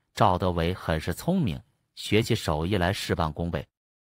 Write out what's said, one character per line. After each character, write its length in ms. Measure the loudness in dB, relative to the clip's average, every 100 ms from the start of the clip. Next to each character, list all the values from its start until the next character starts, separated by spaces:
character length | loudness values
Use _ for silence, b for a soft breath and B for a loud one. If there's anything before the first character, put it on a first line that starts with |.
| _
赵 240 | 2 4 4
德 140 | 2
伟 200 | 2 0
很 300 | -2 -2 -2
是 140 | -2 -4
聪 260 | -2 0
明， 180 | 0 -4 -10 _ _ -14
学 260 | 0 0
起 140 | 2 0
手 280 | 0 -2
艺 140 | 0 2
来 160 | 2
事 220 | 0 -2 -2
半 160 | -2
功 160 | -2 -4
倍。 160 | -4 -6 _ _ _